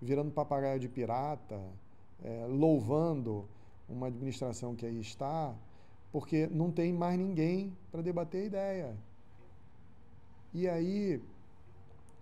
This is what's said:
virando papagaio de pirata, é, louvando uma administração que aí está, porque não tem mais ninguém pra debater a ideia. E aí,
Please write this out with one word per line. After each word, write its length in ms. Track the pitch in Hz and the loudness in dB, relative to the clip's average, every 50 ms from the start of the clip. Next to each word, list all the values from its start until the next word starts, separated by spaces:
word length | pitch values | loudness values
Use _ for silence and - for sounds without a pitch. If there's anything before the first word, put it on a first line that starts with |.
virando 300 | 120 123 139 143 147 151 | 2 6 6 8 8 6
papagaio 480 | 139 156 147 143 143 139 139 135 135 135 | 4 2 4 4 4 4 4 4 4 2
de 100 | 123 123 | 0 0
pirata, 720 | 127 131 117 107 117 131 139 151 147 123 - - 107 98 95 92 92 98 - - - - - - - - | 0 0 2 2 4 2 2 0 -2 -4 -4 -6 -6 -6 -6 -8 -10 -12 -14 -14 -16 -16 -16 -16 -14 -10
é, 260 | - - 113 117 117 | -6 -6 -4 -4 -2
louvando 1000 | 123 135 139 156 160 156 135 110 113 143 156 165 170 160 139 120 113 107 104 101 - - - - - - - - - | 2 6 8 8 10 8 8 6 4 4 4 4 4 2 0 0 0 0 -2 -2 -6 -12 -14 -16 -16 -16 -14 -10 -8
uma 200 | - 123 127 127 | -6 -4 -2 -4
administração 680 | 120 120 135 135 - - 139 123 113 - 127 120 120 | -2 -2 -4 -4 -2 -2 -2 -2 -2 -2 -4 -4 -4
que 100 | 113 120 | -4 -4
aí 160 | 117 117 113 | -4 -4 -4
está, 560 | 104 107 - - 139 139 156 165 156 135 113 107 - - - - - - - - - - | -4 -6 -6 -4 -4 -2 0 0 -2 -2 -4 -8 -12 -14 -16 -16 -16 -16 -16 -16 -12 -4
porque 360 | - 147 - - 165 156 156 160 | -4 -4 0 2 4 4 4 4
não 220 | 175 151 170 180 | 4 2 2 2
tem 220 | 165 175 170 175 | 2 2 2 4
mais 240 | 175 170 170 180 180 | 4 2 2 2 2
ninguém 580 | 180 185 196 190 156 156 170 180 190 202 196 180 - - - | 2 2 2 2 4 4 4 4 2 0 -2 -8 -10 -12 -8
pra 100 | - 165 | -6 -2
debater 400 | 165 180 170 175 165 160 185 185 | -2 0 0 0 -2 0 -2 -2
a 20 | 202 | -2
ideia. 520 | 214 196 196 196 196 190 185 156 123 110 107 - - - - - - - - - - - - - - - - - - - - - - - - - - - - - - | 0 0 0 0 0 0 -2 -4 -4 -6 -8 -10 -12 -16 -16 -16 -16 -16 -16 -16 -16 -16 -16 -16 -16 -16 -16 -16 -16 -16 -16 -16 -16 -16 -16 -16 -16 -16 -16 -14 -6
E 160 | - 170 180 180 | -2 0 2 2
aí, 540 | 170 165 170 185 196 208 208 190 151 117 - - - - - - - - - - - - - - - - - - - - | 2 2 2 2 2 2 2 2 0 0 -2 -8 -16 -16 -16 -16 -16 -16 -16 -16 -16 -16 -16 -16 -18 -18 -18 -18 -16 -16